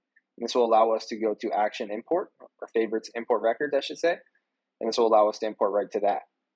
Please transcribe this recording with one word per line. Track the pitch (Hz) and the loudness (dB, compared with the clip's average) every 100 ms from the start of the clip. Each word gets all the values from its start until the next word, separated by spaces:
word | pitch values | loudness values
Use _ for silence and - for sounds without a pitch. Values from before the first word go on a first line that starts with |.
| _ _ _ - | _ _ _ -10
And | |
this | 117 | -4
will | 127 117 | 0 4
allow | 110 113 | 4 4
us | 110 - | 0 -4
to | 110 | -4
go | 110 104 | -2 -2
to | 113 | -2
Action | 98 107 - 104 | 0 0 -2 -8
Import, | 107 - 175 220 - - - | -8 -4 -4 -4 -14 -20 -18
or | - | -4
Favorites | 113 107 110 - | -2 0 -2 -6
Import | 117 113 110 | -8 -2 0
Record, | 113 120 147 | 2 0 -2
I | 139 | -2
should | - 147 | -4 -2
say. | 165 180 _ _ _ _ _ - | -2 -2 _ _ _ _ _ -8
And | 113 | -4
this | 117 | 2
will | 113 | 4
allow | 110 107 | 6 4
us | - | 0
to | 110 | -6
import | 104 104 | -2 0
right | 101 98 | 0 -2
to | 104 | 0
that. | 101 98 - _ _ | 0 0 -6 _ _